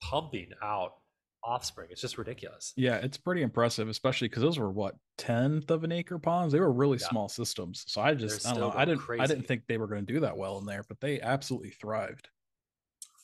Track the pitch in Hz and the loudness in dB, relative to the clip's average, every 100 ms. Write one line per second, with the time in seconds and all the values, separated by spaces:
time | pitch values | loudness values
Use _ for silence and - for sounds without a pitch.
0 | - 139 156 117 87 - 107 104 90 - | -2 -2 -2 -6 -8 -8 -4 -2 -2 -6
1 | _ _ _ _ 117 123 - - 85 90 | _ _ _ _ -4 -4 -4 -10 -14 -8
2 | 123 - 110 117 90 - - - 127 113 | -8 -6 -8 -10 -12 -12 -8 0 2 2
3 | 131 - - 180 127 - 117 - 110 107 | -2 -4 -2 0 0 4 2 2 -2 0
4 | 135 131 117 - 139 160 104 98 98 - | 0 2 0 2 2 2 0 0 -4 -4
5 | _ - - 117 131 156 147 165 165 170 | _ -6 0 2 4 2 2 0 0 -2
6 | 170 175 151 175 170 143 180 120 143 127 | -4 -2 2 2 4 6 6 6 4 4
7 | - 113 101 - 117 - 90 92 - 104 | 0 -2 -2 -4 -4 -4 -8 -8 -6 0
8 | 113 151 110 107 120 120 104 104 151 151 | 2 2 0 -2 -2 0 0 2 4 2
9 | 120 117 135 143 - 123 - 113 107 104 | 0 0 2 2 0 -2 -2 -2 -2 -4
10 | 101 139 139 85 95 98 101 98 - - | -2 0 0 0 -4 -6 -6 -8 -10 -6
11 | 139 143 113 135 139 127 101 - 107 110 | -4 -2 0 0 -2 -6 -6 -12 -6 -4
12 | 98 - - _ _ _ _ _ _ _ | -4 -8 -18 _ _ _ _ _ _ _
13 | - _ | -20 _